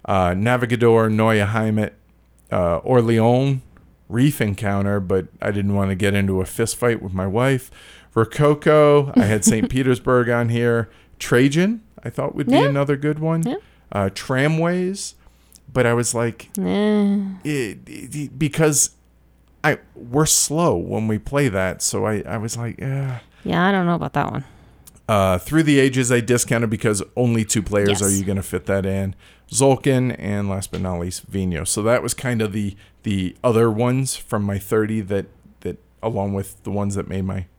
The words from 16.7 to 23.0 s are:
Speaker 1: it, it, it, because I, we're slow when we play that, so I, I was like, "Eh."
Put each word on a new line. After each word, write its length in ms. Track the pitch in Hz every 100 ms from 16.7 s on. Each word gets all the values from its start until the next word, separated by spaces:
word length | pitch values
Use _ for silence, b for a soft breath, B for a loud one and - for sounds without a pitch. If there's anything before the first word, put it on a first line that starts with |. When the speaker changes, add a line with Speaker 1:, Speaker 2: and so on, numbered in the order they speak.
| 196 208 208 202 202 196 190
Speaker 1:
it, 340 | 147 147 110 62 62
it, 280 | - - 139
it, 220 | 143 131
because 520 | 156 - 156 143 - _ _ _ _ _ _ _
I, 140 | 151 - - -
we're 300 | 120 131 156
slow 500 | - - 151 170 90
when 320 | 87 107 110
we 100 | 107
play 300 | - 143 139
that, 340 | 95 92 -
so 240 | - 104 101
I, 160 | 107 -
I 100 | 107
was 200 | 113 117
like, 240 | 117 -
"Eh." 380 | 135 135